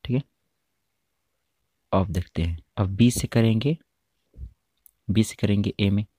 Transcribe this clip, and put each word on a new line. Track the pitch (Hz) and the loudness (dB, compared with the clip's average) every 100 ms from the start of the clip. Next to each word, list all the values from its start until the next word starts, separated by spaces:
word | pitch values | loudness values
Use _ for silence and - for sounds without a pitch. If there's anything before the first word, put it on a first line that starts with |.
ठीक | - 127 | -2 -4
है। | - _ _ _ _ _ _ _ _ _ _ _ _ _ _ _ _ | -4 _ _ _ _ _ _ _ _ _ _ _ _ _ _ _ _
अब | 95 95 | -2 0
देखते | 85 - - | -4 -6 -4
हैं, | 82 82 _ - | -4 -4 _ -4
अब | 95 98 | -4 4
b | 120 | 2
से | - - | 2 0
करेंगे, | 117 113 110 135 165 _ _ _ _ _ - - _ _ _ - _ - | 2 2 2 0 -4 _ _ _ _ _ -18 -18 _ _ _ -20 _ -2
b | 107 | 0
से | 110 - | 0 -2
करेंगे | 104 101 101 - | 0 0 0 0
a | 101 | 0
में | 98 107 | 0 -4